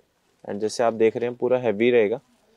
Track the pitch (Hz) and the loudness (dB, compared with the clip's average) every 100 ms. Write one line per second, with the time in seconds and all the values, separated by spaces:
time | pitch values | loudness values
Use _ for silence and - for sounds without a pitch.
0 | _ _ _ _ - 101 107 - 117 113 | _ _ _ _ -12 -8 -6 -2 -2 2
1 | 113 117 120 123 123 127 123 101 120 120 | 0 0 -6 -4 -2 0 0 0 2 4
2 | 104 120 - _ _ | 4 2 -2 _ _